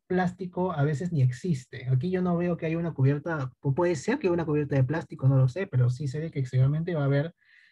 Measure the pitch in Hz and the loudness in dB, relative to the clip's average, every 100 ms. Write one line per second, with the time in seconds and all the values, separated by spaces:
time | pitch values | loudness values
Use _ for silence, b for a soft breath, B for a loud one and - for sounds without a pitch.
0 | _ 180 180 - 180 - 185 156 143 147 | _ 0 0 -2 -8 -4 -2 0 0 0
1 | 180 160 127 - 180 143 - 123 127 131 | -2 2 2 0 -4 -4 -6 -10 -2 0
2 | 180 185 180 170 175 165 160 165 170 151 | 0 0 0 0 0 -2 -2 -2 -4 2
3 | 135 147 170 156 131 - 143 131 175 156 | 2 2 -2 -4 -6 -4 -2 0 0 0
4 | - 285 196 170 160 151 147 139 127 160 | -2 0 0 0 0 -2 0 0 2 -2
5 | - 160 135 135 131 180 190 127 120 123 | -6 0 2 4 4 0 -2 2 2 0
6 | 143 151 160 147 131 127 135 151 170 160 | -4 -4 -6 -6 -2 2 2 2 -2 0
7 | 139 139 160 - b b b | 2 0 -2 -8 b b b